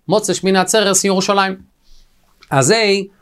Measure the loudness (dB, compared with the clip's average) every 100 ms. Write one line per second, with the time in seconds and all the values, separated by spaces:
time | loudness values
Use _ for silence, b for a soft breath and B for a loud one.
0 | -2 -2 0 -2 0 0 0 0 0 0
1 | 0 -2 0 0 -2 -4 -16 _ -20 -20
2 | _ _ _ _ -4 0 2 2 2 0
3 | -4 b